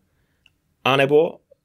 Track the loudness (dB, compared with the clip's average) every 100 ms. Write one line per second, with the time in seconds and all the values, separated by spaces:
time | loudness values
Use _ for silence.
0 | _ _ _ _ _ _ _ _ -4 0
1 | 2 0 0 -6 _ _